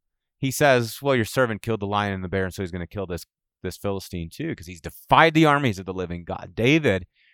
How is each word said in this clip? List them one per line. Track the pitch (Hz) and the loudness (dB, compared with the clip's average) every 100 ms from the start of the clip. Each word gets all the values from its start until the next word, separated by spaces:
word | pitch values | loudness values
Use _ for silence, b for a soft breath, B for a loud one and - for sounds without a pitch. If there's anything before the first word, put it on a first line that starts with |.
| _ _ _ - | _ _ _ -8
he | 139 | -4
says, | - 147 127 113 - | 2 4 4 2 -2
"Well, | 139 131 | 0 2
your | |
servant | 107 - 123 107 | 2 2 0 0
killed | - 107 | -4 -4
the | 101 | -2
lion | 104 101 | -2 -2
and | 95 92 | -4 -4
the | |
bear, | 95 | -4
and | 92 | -4
so | 85 | -6
he's | 92 | -6
gonna | 90 85 | -6 -8
kill | 101 90 | -8 -8
this, | 85 - _ _ _ | -8 -10 _ _ _
this | 92 - | -10 -8
Philistine | 101 98 - 90 82 | -6 -6 -8 -8 -8
too, | - 156 | -8 -8
'cause | 127 - | -8 -12
he's | 87 | -14
defied | 85 - - 135 160 | -16 -8 2 6 6
the | 156 156 | 6 4
armies | 143 135 92 | 4 0 -4
of | 90 | -6
the | |
living | 92 87 87 85 | -6 -6 -8 -8
God." | 90 - | -10 -10
David | 90 120 160 139 92 87 _ _ | 0 2 4 2 0 -4 _ _